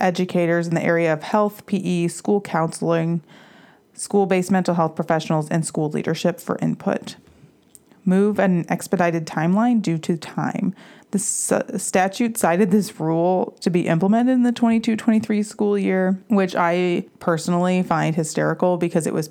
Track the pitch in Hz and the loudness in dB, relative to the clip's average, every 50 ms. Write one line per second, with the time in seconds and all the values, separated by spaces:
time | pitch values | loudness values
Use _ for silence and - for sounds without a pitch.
0 | - 185 175 185 185 180 - 180 170 165 170 170 170 170 165 165 - 170 170 165 | 0 0 0 0 -2 -2 0 0 2 2 2 0 0 0 0 -2 0 -2 0 0
1 | 170 160 156 156 - - - 214 208 208 208 - - - 202 185 - 175 180 170 | 2 0 0 -2 -2 -2 0 0 0 0 -4 -8 -8 -6 -6 -4 -2 -2 -2 0
2 | 170 170 - - - 208 208 202 202 - - 165 165 165 - - 160 160 165 165 | -2 -2 -4 -6 -2 -2 -2 -2 -2 -2 -2 -2 -2 -2 -4 -4 -2 0 0 0
3 | 165 165 170 165 - - - - - - - - - - _ _ _ _ _ - | 0 0 -2 -4 -6 -10 -20 -20 -20 -20 -20 -20 -20 -20 _ _ _ _ _ -14
4 | - - - 202 196 175 190 185 180 - 190 185 180 - 170 175 160 160 160 - | -8 -2 0 0 2 2 2 0 0 2 0 0 2 0 0 0 0 0 -2 -2
5 | 165 - 165 156 - - 165 156 151 151 170 165 156 - - 160 151 151 151 151 | -2 0 0 0 0 0 -2 -2 -2 -2 -2 -2 -2 -4 -4 -4 -4 -2 -4 -4
6 | - 165 165 - - 175 170 - - - - - 170 - 160 - - 196 - - | -4 -4 -2 -2 -2 -2 -2 -4 -6 -6 -4 -2 -2 -4 -4 -4 -4 -4 -4 -4
7 | - - - - _ - - - - - _ _ _ _ - - _ _ _ _ | -6 -10 -16 -18 _ -20 -20 -20 -20 -20 _ _ _ _ -20 -20 _ _ _ _
8 | - 185 185 190 202 214 208 202 196 190 180 170 151 - 196 - - - 202 180 | 0 2 2 4 2 2 2 2 2 2 2 0 0 -2 -4 -6 -4 -2 0 0
9 | 175 170 165 165 156 - - 160 156 175 185 208 233 247 240 220 185 170 165 156 | 2 2 0 -2 -4 -4 -4 0 0 2 2 4 4 4 2 2 2 0 -2 -2
10 | - - 175 156 - - - 160 151 - - - - 185 190 - - - - - | -2 -2 -4 -4 -6 -8 -6 -4 -4 -2 -2 -2 -2 -4 -4 -6 -12 -20 -20 -20
11 | - _ - 190 - - - - - - - 208 - - - 190 - - - 190 | -8 _ -4 -4 -2 -4 -4 -4 -2 -2 -2 -2 -2 -4 -6 -6 -4 -2 0 0
12 | 185 190 185 - 240 226 226 - - 165 170 180 220 180 196 214 180 - - - | 0 0 -2 -2 -2 -2 -2 0 0 2 2 2 2 4 2 2 2 -2 -4 -4
13 | 156 160 165 165 170 180 185 185 - - - _ - 196 165 180 - - 165 165 | -2 0 0 2 2 2 2 0 -2 -4 -6 _ -2 0 0 0 2 0 0 2
14 | 190 196 220 233 240 254 262 254 240 247 240 - 240 226 226 226 226 233 220 214 | 2 2 4 4 4 4 4 4 2 2 2 2 2 2 2 2 2 0 -2 0
15 | - 233 220 220 220 - 214 208 208 208 - - 208 202 202 202 190 190 190 185 | 2 2 2 2 2 0 0 -2 -2 -4 -4 -2 0 0 2 2 2 2 2 2
16 | 185 185 190 190 - - 214 196 190 185 - - 175 170 175 180 180 180 175 - | 2 2 0 -2 -2 0 2 2 2 2 0 0 0 2 2 2 2 0 0 -2
17 | - - - - - 180 165 156 - 175 175 175 180 185 185 180 180 - 165 156 | -4 -6 -12 -4 -2 0 0 0 0 0 0 2 2 2 2 2 2 2 0 2
18 | 151 160 156 170 160 - - 156 151 151 165 - 180 180 180 160 175 170 170 165 | 2 0 0 0 -2 -2 -2 0 0 0 0 2 2 2 2 2 0 0 0 0
19 | 156 - - 160 156 - | 0 0 -2 -2 -4 -6